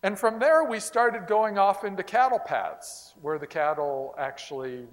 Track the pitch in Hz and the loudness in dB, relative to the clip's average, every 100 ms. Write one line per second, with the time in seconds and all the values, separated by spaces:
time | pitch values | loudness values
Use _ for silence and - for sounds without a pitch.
0 | 196 208 226 220 269 320 302 220 - 233 | -2 0 0 2 4 6 4 -2 -2 2
1 | 240 233 180 214 220 202 196 196 208 190 | 2 2 0 2 2 4 2 2 -2 -6
2 | 185 226 254 240 - 131 87 - - - | -2 2 4 2 0 -2 -2 -8 -14 -16
3 | - _ 147 156 147 165 151 151 147 135 | -18 _ -6 -4 -4 -2 0 0 -2 -2
4 | 135 - 139 135 - 139 131 127 120 | -6 -6 -6 -6 -10 -8 -6 -8 -12